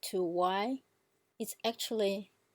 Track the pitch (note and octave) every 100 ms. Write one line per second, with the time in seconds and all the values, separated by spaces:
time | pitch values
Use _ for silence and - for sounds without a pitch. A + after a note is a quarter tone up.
0 | - F#3 F3+ F3 F3+ F#3+ G#3+ C4+ - _
1 | _ _ _ - A3 - A3+ A#3 - A3+
2 | G3+ G3 G3+ _ _